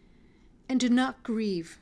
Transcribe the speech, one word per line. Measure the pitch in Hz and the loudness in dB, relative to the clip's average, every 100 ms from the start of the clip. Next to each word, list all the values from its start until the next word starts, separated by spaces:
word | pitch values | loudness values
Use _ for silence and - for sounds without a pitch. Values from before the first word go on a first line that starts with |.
| - - - - - - - | -20 -20 -20 -20 -20 -18 -4
And | 254 | 0
do | 247 | 4
not | 247 262 247 | 4 2 -2
grieve | - 220 214 175 165 - | -4 -2 -2 -2 -6 -14